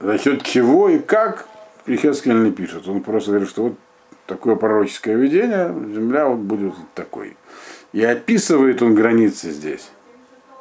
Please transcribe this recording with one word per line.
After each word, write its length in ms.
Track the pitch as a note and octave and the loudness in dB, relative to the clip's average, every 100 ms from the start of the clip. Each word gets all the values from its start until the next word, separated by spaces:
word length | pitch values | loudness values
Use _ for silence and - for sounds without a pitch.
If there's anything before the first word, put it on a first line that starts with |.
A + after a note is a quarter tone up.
За 160 | G2 G#2 | -4 0
счет 260 | C#3 B2+ | 0 -2
чего 460 | - C3 A#2+ D#3 G3+ | -2 0 4 4 4
и 100 | D#3 | 2
как, 480 | - G#3+ A3 F#3+ - - - - - | 2 0 0 -4 -14 -20 -20 -16 -6
Йехескель 580 | B2 D3+ C3+ C3+ A2+ | 0 0 0 0 2
не 80 | A2 | 2
пишет. 340 | F2+ F2 E2+ F#2 | 0 -8 -10 -8
Он 100 | G2 | -6
просто 300 | F#2+ G#2+ G2+ | -4 -4 0
говорит, 160 | G2+ G2 | 0 -2
что 160 | - | -4
вот 160 | A#2 - _ _ _ - - | -4 -6 _ _ _ -20 -14
такое 320 | F#2+ B2 G#2+ | -6 0 0
пророческое 580 | A2 G#2+ G2+ - A2+ A2 | 2 2 0 -4 -2 0
видение, 580 | C3+ E3 A#3+ G3+ F3 E3+ A2 | 2 2 0 0 -2 -4 -8
земля 340 | G#2 A2+ C#3 D3 | -4 -2 0 0
вот 120 | A#2+ | -2
будет 360 | G2+ G#2+ G2 - | -4 -4 -4 -8
вот 160 | - | -16
такой. 440 | - D#2+ - G1+ - _ - - - - | -16 -14 -14 -14 -18 _ -20 -20 -20 -8
И 100 | G#2 | 0
описывает 800 | A2+ A#2+ - A3+ - D#3 C3+ B2 | 2 0 0 0 2 4 4 4
он 140 | A#2 G#2+ | 4 4
границы 540 | A2+ A#2 G#2+ F#2 F2 | 4 4 2 0 -8
здесь, 400 | D2+ D2+ D2 - - _ - B3+ C4 _ - | -8 -10 -10 -14 -20 _ -20 _ _ _ -20